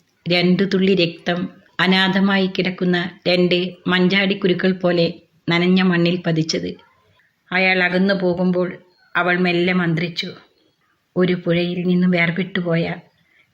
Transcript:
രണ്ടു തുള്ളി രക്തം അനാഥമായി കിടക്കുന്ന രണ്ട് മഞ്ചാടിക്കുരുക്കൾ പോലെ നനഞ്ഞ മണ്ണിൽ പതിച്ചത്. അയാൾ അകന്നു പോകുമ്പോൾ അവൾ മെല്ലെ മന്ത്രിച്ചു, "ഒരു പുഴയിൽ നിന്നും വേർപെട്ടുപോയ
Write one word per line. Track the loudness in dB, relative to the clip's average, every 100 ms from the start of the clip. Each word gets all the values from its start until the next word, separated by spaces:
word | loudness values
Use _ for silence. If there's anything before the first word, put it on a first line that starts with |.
| _ _ -2
രണ്ടു | 0 2 2
തുള്ളി | 2 0 2 2
രക്തം | 0 -2 -6 -4 -6 -12 _ -2
അനാഥമായി | 2 2 2 2 2 2 0
കിടക്കുന്ന | -2 -4 -2 -2 0 -2 -6 -2
രണ്ട് | 2 2 0 -2 -6 -2
മഞ്ചാടിക്കുരുക്കൾ | 2 2 2 0 0 0 0 0
പോലെ | 0 0 0 0 -2 _ _ -4
നനഞ്ഞ | 0 2 2
മണ്ണിൽ | 2 2 0 -2 -2
പതിച്ചത്. | -2 -2 -4 -6 -10 -18 _ _ _ _ _ -6
അയാൾ | 0 2 2
അകന്നു | 0 2 0
പോകുമ്പോൾ | 0 0 0 0 0 -2 -6 -18 _ _ -2
അവൾ | 0 0
മെല്ലെ | 0 0 0
മന്ത്രിച്ചു, | 0 0 -2 -4 -8 -12 -14 -20 _ _ _ _ _ _ -2
"ഒരു | 0
പുഴയിൽ | 0 0 -2 -2 -2 0
നിന്നും | 2 2
വേർപെട്ടുപോയ | 2 0 -2 -4 -4 -2 -2 -2 -6 -14 _ _ _ _